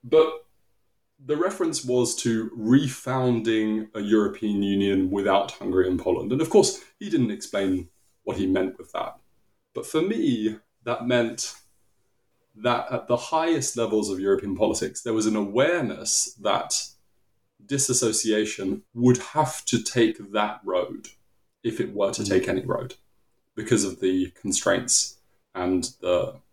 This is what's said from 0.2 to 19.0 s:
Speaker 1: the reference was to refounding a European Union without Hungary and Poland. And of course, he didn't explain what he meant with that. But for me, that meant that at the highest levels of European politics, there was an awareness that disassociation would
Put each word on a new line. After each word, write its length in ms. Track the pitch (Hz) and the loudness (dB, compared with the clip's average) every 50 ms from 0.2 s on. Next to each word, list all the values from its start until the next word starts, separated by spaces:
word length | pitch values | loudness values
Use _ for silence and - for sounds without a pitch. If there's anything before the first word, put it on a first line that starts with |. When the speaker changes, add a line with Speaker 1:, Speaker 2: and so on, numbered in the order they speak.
| 160 - - - - _ _ _ _ _ _ _ _ _ _ _ _ _ _ _ 139 | 6 4 0 -10 -16 _ _ _ _ _ _ _ _ _ _ _ _ _ _ _ -4
Speaker 1:
the 100 | 131 151 | -4 0
reference 480 | 151 170 190 202 - 185 160 147 - - | 0 0 -2 0 -2 -2 -2 -2 -4 -4
was 320 | 123 123 123 120 113 - | 0 2 2 2 0 -2
to 340 | - - 120 113 110 113 110 - | -2 -2 0 0 0 -2 -6 -8
refounding 1300 | 117 107 110 127 143 156 131 - - - 127 127 127 127 127 120 113 107 113 110 110 110 107 107 107 107 - - | -6 2 4 4 4 4 2 -6 -8 -6 -4 -2 0 2 2 0 2 2 2 2 2 2 0 0 -2 -4 -6 -8
a 60 | 107 | -8
European 600 | 104 104 110 107 104 98 - - 110 104 101 98 | 0 4 4 4 4 2 -2 -4 -4 -2 0 0
Union 480 | 101 101 101 98 98 98 98 95 95 92 | 0 2 2 2 2 2 2 2 2 0
without 440 | 98 101 98 104 95 98 98 - - | 0 0 2 2 2 2 0 -2 -8
Hungary 360 | - 101 95 90 92 92 92 | -8 -6 0 2 2 2 2
and 100 | 90 85 | 0 -2
Poland. 320 | - 90 87 90 - 101 | 0 -2 -2 -2 -2 -4
And 100 | 123 143 | -2 -2
of 100 | 165 - | 0 6
course, 280 | - 208 - - - - - - _ _ | 6 6 6 6 0 -6 -14 -20 _ _
he 100 | 208 202 | -6 -2
didn't 220 | 165 147 123 107 | 0 0 0 0
explain 580 | 101 95 - - - 101 98 95 92 90 87 - _ _ _ _ _ _ _ | -2 -6 -10 -6 -4 -2 0 0 0 -2 -4 -10 _ _ _ _ _ _ _
what 140 | 104 98 | -6 -4
he 80 | 92 95 | -2 0
meant 320 | 92 92 95 95 92 - | 2 2 2 0 -2 -4
with 140 | - - - | -10 -20 -10
that. 260 | - - - - - - _ _ _ _ _ _ _ _ _ _ _ | -8 -8 -8 -8 -10 -16 _ _ _ _ _ _ _ _ _ _ _
But 140 | 120 - | -12 -10
for 140 | - - 160 | -2 0 0
me, 560 | 175 196 226 - - 147 120 107 107 110 107 - _ _ _ _ _ | 0 2 0 2 2 2 2 2 0 -2 -4 -4 _ _ _ _ _
that 240 | 120 120 - 120 | -4 -4 -2 0
meant 480 | 123 123 120 117 113 113 - - - - - _ _ _ _ _ _ _ _ _ _ _ _ _ _ _ _ _ _ _ | 2 2 2 2 0 -2 -6 -10 -10 -10 -16 _ _ _ _ _ _ _ _ _ _ _ _ _ _ _ _ _ _ _
that 360 | 110 107 123 120 117 - - | -4 -2 -2 0 0 -2 -4
at 160 | 131 120 - | -6 -8 -2
the 100 | - 123 | -2 -2
highest 580 | 120 - - 165 160 165 170 160 147 131 - - | -2 -2 -2 0 0 2 2 0 0 0 -4 -2
levels 340 | 117 117 107 107 107 101 104 | -2 -2 0 0 0 0 -2
of 100 | 98 92 | -4 -2
European 360 | 95 98 98 95 - 101 92 | 2 2 2 2 0 -6 -2
politics, 460 | 95 110 - 107 - - 95 - - | 0 0 0 0 -2 -4 -6 -6 -8
there 120 | - 117 110 | -6 -2 -2
was 120 | 110 107 | 0 2
an 100 | 110 107 | 2 0
awareness 1000 | 107 101 98 101 120 139 160 175 170 143 104 92 - - - - - - - - 107 | 0 -2 0 2 2 2 4 2 0 -2 -4 -6 -6 -4 -2 -2 -2 -2 -4 -8 -4
that 460 | 101 104 95 - - - - - - - - _ _ _ _ _ _ _ _ _ _ _ _ _ - | -2 0 0 0 0 -2 -4 -6 -6 -8 -16 _ _ _ _ _ _ _ _ _ _ _ _ _ -8
disassociation 1160 | - 139 131 131 - 123 - 127 113 107 - - 110 107 107 107 107 - - 95 95 104 107 - _ _ | -4 -2 -2 0 0 0 2 2 0 0 0 0 0 0 0 0 -2 -4 -6 -4 -6 -6 -6 -8 _ _
would 240 | 117 | 4